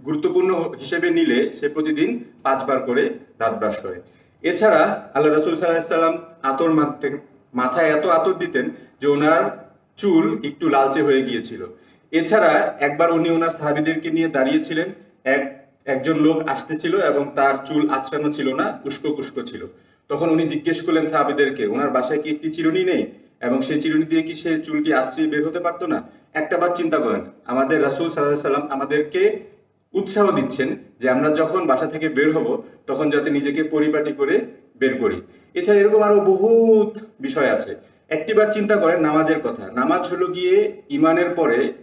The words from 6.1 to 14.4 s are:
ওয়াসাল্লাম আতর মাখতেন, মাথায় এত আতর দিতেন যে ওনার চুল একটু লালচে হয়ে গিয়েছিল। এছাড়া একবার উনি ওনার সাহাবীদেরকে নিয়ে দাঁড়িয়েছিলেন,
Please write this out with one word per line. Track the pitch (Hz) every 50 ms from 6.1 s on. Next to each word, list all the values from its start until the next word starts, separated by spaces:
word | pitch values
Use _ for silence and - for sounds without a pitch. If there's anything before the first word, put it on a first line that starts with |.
| 160
ওয়াসাল্লাম | - - - - _ - 135
আতর | - 165 170 165
মাখতেন, | 156 156 143 135 - - - 139 143 135 - _ _ _ _ _ -
মাথায় | 127 127 127 127 170 165 156 151 151
এত | -
আতর | 180 165 160 160 185 185
দিতেন | 170 170 - - - - - - - - - _ _
যে | 135
ওনার | 143 143 143 151 151 165 175 196 202 - - - - _ _ _ _ _
চুল | - - 202 170 160 - 208 - - -
একটু | 143 139 - 175 147
লালচে | 139 135 135 135 135 160
হয়ে | 143 143 135 135
গিয়েছিল। | 127 117 117 110 104 - 113 98 92 87 - _ _ _ _ _ _ _
এছাড়া | 156 165 165 - 214 214 180 160 156 151 151 - - -
একবার | 143 147 147 151 170 165
উনি | 165 160 165 165
ওনার | 165 165 165 160
সাহাবীদেরকে | 156 - 147 151 147 151 151 160 165 156 - 165
নিয়ে | 156 165 165 160
দাঁড়িয়েছিলেন, | 147 135